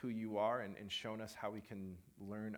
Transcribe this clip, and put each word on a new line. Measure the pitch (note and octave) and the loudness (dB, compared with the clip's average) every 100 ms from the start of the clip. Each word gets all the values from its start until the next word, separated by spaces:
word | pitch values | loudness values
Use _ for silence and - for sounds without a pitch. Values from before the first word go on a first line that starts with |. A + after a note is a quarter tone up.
who | B2+ | 0
you | A2 A2 G#2+ | 0 2 6
are | G#2+ B2+ | 6 4
and, | G2+ G2 | 0 -4
and | G2+ | -2
shown | - A2 A2 | -2 0 -2
us | G#2+ - | -4 -2
how | G#2 | -2
we | G#2+ | -2
can | G#2+ G2 F#2+ F2+ - - | -4 -6 -4 -6 -12 -10
learn | G2 G#2 A2 | -6 -2 -2